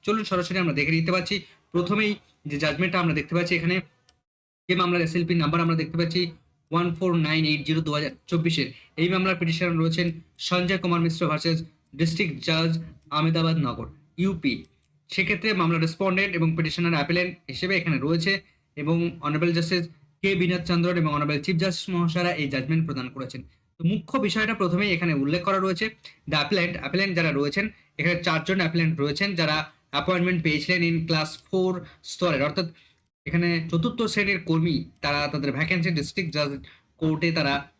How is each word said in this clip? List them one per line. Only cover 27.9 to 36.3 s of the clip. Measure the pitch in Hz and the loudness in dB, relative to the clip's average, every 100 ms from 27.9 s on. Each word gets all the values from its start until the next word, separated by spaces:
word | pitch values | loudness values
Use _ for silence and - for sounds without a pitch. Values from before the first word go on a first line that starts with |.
| - | -4
এখানে | 160 170 170 | 0 0 0
চারজন | 160 160 190 | 0 0 0
অ্যাপিলেন্ট | 165 170 160 160 | 2 2 0 0
রয়েছেন | 143 147 202 180 | -2 -2 -2 0
যারা | 156 151 151 _ _ | 0 0 -4 _ _
অ্যাপয়েন্টমেন্ট | 143 151 180 180 180 160 | -4 0 2 2 2 2
পেয়েছিলেন | 151 151 185 170 | 0 0 2 2
in | 165 165 | 2 0
class | 160 156 - - | 0 0 -6 -4
four | 190 185 180 - - - | 0 0 -2 -8 -20 -16
স্তরের, | - 180 143 147 | -2 0 2 0
অর্থাৎ | 143 165 - _ _ _ _ - | -2 -6 -8 _ _ _ _ -2
এখানে | 170 175 170 165 | 0 2 0 0
চতুর্থ | 170 226 - 220 | 0 0 0 -2
শ্রেণীর | - 196 190 - | 0 0 0 0
কর্মী, | 160 170 139 - - | 2 2 0 -4 -6
তারা | 147 147 147 | -2 0 -2
তাদের | 147 139 131 | -2 -2 -2
ভ্যাকেন্সি | 165 185 165 165 | 0 0 0 0
ডিস্ট্রিক্ট | 139 - 175 | -2 -4 -4